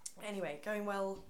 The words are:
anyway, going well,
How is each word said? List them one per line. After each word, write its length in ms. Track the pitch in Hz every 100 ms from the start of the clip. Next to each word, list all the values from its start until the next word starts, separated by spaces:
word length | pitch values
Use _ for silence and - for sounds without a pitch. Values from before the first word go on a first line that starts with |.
| - - 214
anyway, 340 | 202 165 147
going 220 | 208 208 208
well, 340 | 196 196 196 -